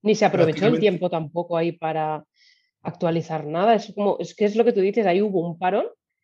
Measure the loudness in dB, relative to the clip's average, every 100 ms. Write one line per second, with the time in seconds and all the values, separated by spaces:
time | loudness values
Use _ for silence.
0 | 0 2 2 4 2 2 0 2 2 0
1 | -4 -4 -6 -8 -4 -2 -2 -4 -6 -4
2 | -4 -6 _ _ _ _ _ _ -14 -4
3 | -2 -2 -4 -8 -6 0 2 2 0 -2
4 | -2 -2 -6 -2 -2 4 4 4 0 2
5 | 2 2 0 -2 -4 -4 -2 -2 -4 -10
6 | _ _